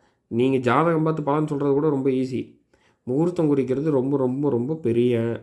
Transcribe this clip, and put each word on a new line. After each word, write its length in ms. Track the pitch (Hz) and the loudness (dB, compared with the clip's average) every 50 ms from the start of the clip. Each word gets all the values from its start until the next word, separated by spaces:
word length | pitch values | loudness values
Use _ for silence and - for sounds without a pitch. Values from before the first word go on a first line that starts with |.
| _ _ _ _ _ - | _ _ _ _ _ -6
நீங்க 300 | 113 117 123 135 135 127 | -2 0 2 2 2 2
ஜாதகம் 460 | 123 120 117 139 160 170 170 156 160 | 2 2 2 2 2 2 2 0 0
பார்த்து 200 | 160 160 156 147 | 0 -2 -2 -2
பலன் 240 | 143 143 151 156 156 | 0 0 0 0 -2
சொல்றது 260 | 151 139 143 143 139 | -2 -2 0 0 0
கூட 160 | 143 147 160 | 0 0 0
ரொம்ப 200 | 143 135 131 135 | 0 0 0 0
ஈஸி. 320 | 131 131 131 127 131 113 - - - _ _ _ _ _ _ _ _ _ - 123 | 0 0 -2 -4 -4 -8 -8 -10 -14 _ _ _ _ _ _ _ _ _ -8 -4
முகூர்த்தம் 400 | 127 143 160 180 175 175 165 147 | -2 0 0 0 0 0 0 2
குறிக்கிறது 440 | 143 139 127 123 127 135 147 160 | 2 2 2 0 0 -2 0 0
ரொம்ப, 260 | 147 131 123 139 143 139 | 0 0 0 0 0 0
ரொம்ப, 320 | 131 127 127 135 147 143 | 0 0 -2 -2 -2 0
ரொம்ப 260 | 123 117 120 131 160 | 0 0 -2 -2 -4
பெரிய 400 | 160 - 117 117 117 120 123 120 113 117 117 117 113 | -4 -2 0 2 2 2 2 2 2 0 -2 -4 -6